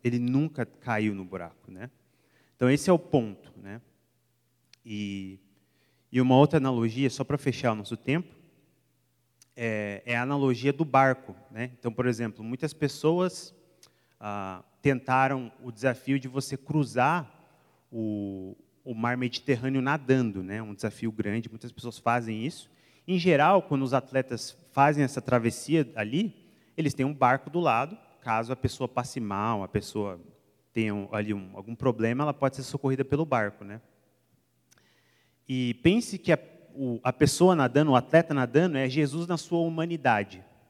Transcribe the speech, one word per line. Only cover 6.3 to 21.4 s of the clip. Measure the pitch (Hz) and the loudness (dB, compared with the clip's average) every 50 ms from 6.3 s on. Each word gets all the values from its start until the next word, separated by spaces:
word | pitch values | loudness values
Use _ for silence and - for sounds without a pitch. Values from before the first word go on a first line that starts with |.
| 127 | 8
outra | 131 147 151 165 | 8 8 8 6
analogia, | 156 131 135 127 117 117 113 110 127 139 127 | 0 0 0 0 0 0 -2 -2 0 -2 -2
só | - - 131 | -2 -4 -4
pra | - 143 | -4 -4
fechar | 143 - 143 123 - - 120 | -2 -2 -4 -4 0 0 -2
o | 110 | -2
nosso | 107 101 - 117 | -2 -6 -10 -12
tempo, | - _ - 139 170 180 - - _ _ _ _ _ _ _ _ _ _ _ _ _ _ _ _ _ _ _ _ _ _ _ _ | -8 _ -2 -2 -2 -2 -6 -16 _ _ _ _ _ _ _ _ _ _ _ _ _ _ _ _ _ _ _ _ _ _ _ _
é, | 123 117 113 110 107 104 101 101 98 _ | -6 -4 -4 -4 -4 -4 -6 -8 -10 _
é | 120 120 | -4 -2
a | 117 123 | -2 0
analogia | 135 143 143 139 131 123 107 120 139 139 | 0 0 2 2 2 0 2 0 -2 0
do | 135 165 | 0 -4
barco, | 143 127 135 135 131 127 - - - 92 - - _ | 2 4 6 6 6 4 0 -6 -20 -20 -20 -20 _
né? | - 110 123 123 123 _ | -10 -10 -10 -10 -10 _
Então, | - 120 110 | -6 -6 -4
por | 113 123 | 0 0
exemplo, | 123 117 107 120 110 101 - 107 | 0 0 -2 -4 -8 -8 -10 -10
muitas | 113 123 - - 151 - | -10 -8 -6 -6 -8 -4
pessoas, | - 151 139 - - - 156 165 180 185 180 180 - - - _ _ _ _ _ _ - _ _ _ _ _ _ _ | -4 -4 -4 -4 0 0 2 2 2 0 -2 -4 -8 -16 -18 _ _ _ _ _ _ -20 _ _ _ _ _ _ _
ah, | 107 104 101 104 98 95 92 90 - _ _ _ | -10 -8 -8 -6 -8 -8 -10 -14 -16 _ _ _
tentaram | - 143 135 123 127 - 131 131 135 135 139 131 123 113 - _ - | 0 0 0 0 0 0 2 2 4 2 0 -4 -6 -10 -14 _ -16
o | 127 | -16
desafio | 113 104 123 135 120 - - 131 135 139 | -12 -2 -2 -2 -2 -2 -2 -2 -2 -2
de | 127 | -2
você | 131 123 139 131 - - | -4 -8 -6 -6 -6 -10
cruzar | - - - 156 156 143 113 107 123 123 143 165 175 143 - - _ _ _ _ _ _ _ _ _ _ _ | -12 -8 -4 -2 -2 -2 0 0 2 2 2 2 0 -4 -8 -18 _ _ _ _ _ _ _ _ _ _ _
o, | 127 113 110 107 104 104 101 98 98 95 95 95 98 _ _ _ _ _ _ 131 | -8 -6 -4 -4 -4 -4 -6 -6 -8 -10 -12 -14 -16 _ _ _ _ _ _ -12
o | 120 | -8
mar | 110 117 120 123 | -4 -2 -2 -2
Mediterrâneo | 123 127 123 - - _ - 131 113 120 131 131 135 127 | -2 -4 -6 -6 -8 _ -2 -2 -2 -2 -2 -2 -2 0
nadando, | 135 147 156 135 123 135 131 123 110 98 95 | 0 -2 -2 2 2 2 4 2 -2 -4 -6
né? | 90 92 101 110 113 | -8 -8 -8 -10 -10
Um | 107 101 | -10 -10
desafio | - - 110 - - 117 113 | -8 -8 -8 -6 -6 -8 -6
grande, | 107 107 101 104 101 113 | -4 -4 -4 -4 -4 -4